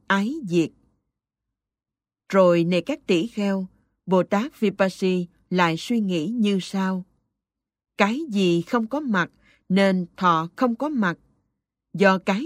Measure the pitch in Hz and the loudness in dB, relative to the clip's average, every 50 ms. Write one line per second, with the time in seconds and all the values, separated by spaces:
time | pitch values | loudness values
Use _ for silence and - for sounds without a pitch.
0 | _ - 196 196 202 233 302 330 262 170 170 170 156 - - _ _ _ _ _ | _ -2 -2 0 -2 -2 -6 -6 -6 -2 0 0 0 -2 -4 _ _ _ _ _
1 | _ _ _ _ _ _ _ _ _ _ _ _ _ _ _ _ _ _ _ _ | _ _ _ _ _ _ _ _ _ _ _ _ _ _ _ _ _ _ _ _
2 | _ _ _ _ _ - 190 196 185 175 175 170 165 170 180 175 170 - 302 320 | _ _ _ _ _ 0 2 4 4 6 4 4 2 0 0 -2 -2 -4 -6 -4
3 | _ - 185 165 196 233 - 214 202 196 196 190 185 185 _ _ _ _ _ _ | _ 0 0 0 0 -2 -4 -4 -4 -2 -2 -4 -6 -10 _ _ _ _ _ _
4 | _ 180 185 180 170 - 202 202 240 311 - - 220 196 196 - 196 190 - - | _ 0 2 2 2 2 0 -2 -2 -4 -4 -2 -2 -2 0 0 -2 -2 -2 -2
5 | 196 185 185 180 175 - _ _ _ - 180 185 175 165 160 165 - - 240 233 | -2 0 0 -2 -4 -6 _ _ _ -4 0 0 2 2 0 -2 -4 -4 -2 -2
6 | 208 190 180 165 151 196 240 247 208 208 202 185 175 - - 190 190 190 190 185 | 0 -2 -2 -2 -2 -4 -2 0 0 0 0 -2 -4 -4 -4 -4 -2 -2 -4 -6
7 | 180 _ _ _ _ _ _ _ _ _ _ _ _ _ _ _ _ _ _ - | -8 _ _ _ _ _ _ _ _ _ _ _ _ _ _ _ _ _ _ 0
8 | 202 208 233 294 330 285 202 202 190 175 170 170 165 - 262 240 220 220 269 302 | 0 0 0 -4 -6 -4 0 0 2 2 2 0 0 -2 -2 -2 -2 -2 -6 -6
9 | 311 254 202 180 160 - _ _ _ _ _ _ _ - 185 196 196 196 185 185 | -4 -2 0 -2 -2 -2 _ _ _ _ _ _ _ 0 2 2 4 2 2 0
10 | 175 - _ - 190 180 165 160 165 165 _ - 254 247 226 - 269 311 302 233 | -2 -6 _ 0 2 2 2 2 0 -4 _ -2 -2 -2 -2 -2 -6 -4 -2 -2
11 | 202 175 156 - _ _ _ _ _ _ _ _ _ _ _ _ _ _ - 165 | -2 -2 -2 -6 _ _ _ _ _ _ _ _ _ _ _ _ _ _ -2 2
12 | 196 190 190 180 - 208 190 214 302 | 4 4 4 2 0 -2 -2 -2 -4